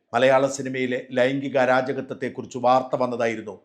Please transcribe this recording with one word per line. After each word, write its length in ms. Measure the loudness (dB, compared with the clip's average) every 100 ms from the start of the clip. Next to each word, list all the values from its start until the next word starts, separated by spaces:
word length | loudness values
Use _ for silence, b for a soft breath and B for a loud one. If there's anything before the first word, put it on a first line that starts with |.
| _
മലയാള 340 | 2 4 4 2
സിനിമയിലെ 600 | -2 -6 -4 -4 -4 -4
ലൈംഗിക 460 | 0 2 0 -2 2
അരാജകത്വത്തെക്കുറിച്ച് 1000 | 4 2 0 -4 -8 -8 -8 -8 -12 -2
വാർത്ത 440 | 2 2 2 -2
വന്നതായിരുന്നു 580 | -2 -2 -2 -2 -8 -16